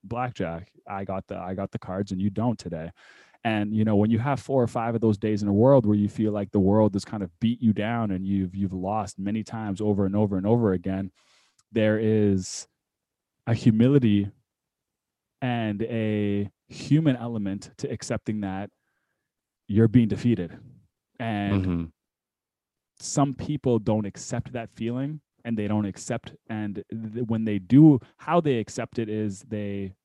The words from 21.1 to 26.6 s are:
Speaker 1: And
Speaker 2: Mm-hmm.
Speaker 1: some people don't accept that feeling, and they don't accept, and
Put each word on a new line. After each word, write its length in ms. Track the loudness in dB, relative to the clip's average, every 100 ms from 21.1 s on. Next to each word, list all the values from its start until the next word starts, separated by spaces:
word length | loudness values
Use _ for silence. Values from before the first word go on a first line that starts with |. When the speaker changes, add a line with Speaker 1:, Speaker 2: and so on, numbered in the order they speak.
| _
Speaker 1:
And 460 | -6 -4 -2 -2 -2
Speaker 2:
Mm-hmm. 180 | -4 -6 _ _ _ _ _ _ _ _ _ _ _
Speaker 1:
some 340 | -6 -2 -2
people 460 | -2 -6 -4 0 0
don't 260 | 0 -2 -2
accept 480 | -10 -10 -8 -8
that 160 | -12 -12 -8
feeling, 440 | -6 -6 -6 -10 _ _
and 140 | -8 -4
they 100 | -2
don't 180 | -2 -2
accept, 500 | -8 -8 -8 -8 -20 _
and 360 | -8